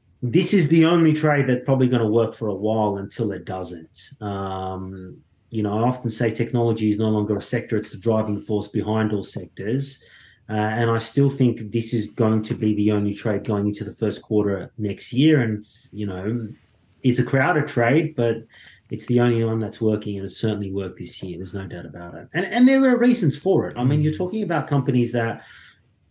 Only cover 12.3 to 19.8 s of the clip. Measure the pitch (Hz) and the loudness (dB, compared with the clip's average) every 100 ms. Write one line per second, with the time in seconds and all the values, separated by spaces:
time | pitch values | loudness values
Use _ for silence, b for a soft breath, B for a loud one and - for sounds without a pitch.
12.3 | 110 107 - 107 104 104 104 104 101 113 | 2 0 -2 0 2 2 2 0 -2 -4
13.3 | 101 - 104 104 101 98 - 107 - - | -4 -2 -2 0 -2 -6 -4 -4 -4 -2
14.3 | 104 101 95 90 - 104 98 - 120 156 | 0 2 -2 -6 -6 -6 -6 -6 2 4
15.3 | 147 113 107 - - - 104 104 92 98 | 4 2 -2 -8 -16 -14 -8 -6 -6 -4
16.3 | 120 110 - _ _ _ _ 131 120 123 | -4 -6 -12 _ _ _ _ 0 2 2
17.3 | 135 147 151 - - 117 151 151 - 117 | 2 2 2 0 0 2 4 2 0 0
18.3 | 117 - B B B B 107 - 120 120 | 0 -6 B B B B -10 0 2 4
19.3 | 117 113 113 107 - | 2 0 -2 -4 -2